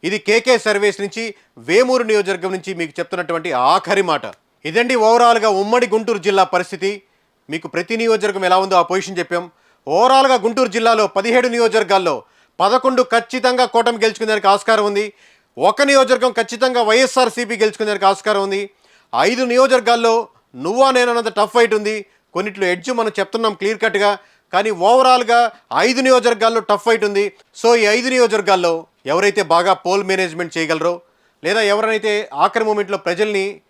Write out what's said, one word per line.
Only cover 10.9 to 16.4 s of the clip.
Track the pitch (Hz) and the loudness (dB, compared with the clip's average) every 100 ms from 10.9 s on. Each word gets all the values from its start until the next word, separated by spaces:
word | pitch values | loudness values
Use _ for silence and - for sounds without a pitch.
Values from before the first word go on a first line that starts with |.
| 226 202 | 2 0
పదిహేడు | 196 208 247 247 | -2 0 0 0
నియోజకవర్గాల్లో | 240 233 220 190 196 175 131 - _ _ _ | 0 0 0 0 0 0 -6 -10 _ _ _
పదకొండు | 190 254 262 254 | 0 2 0 0
ఖచ్చితంగా | 247 233 226 254 247 247 247 | 0 -2 -2 -2 -2 0 0
కూటమి | 233 233 226 | 2 0 0
గెలుచుకునేదానికి | 220 208 220 214 196 | -2 -2 -4 0 2
ఆస్కారం | 202 - 220 208 | 0 2 0 0
ఉంది. | 202 208 _ _ _ _ - | -2 -6 _ _ _ _ -2
ఒక | 165 214 | -2 2
నియోజకవర్గం | 285 277 254 254 254 | 2 4 4 2 0
ఖచ్చితంగా | 226 | -2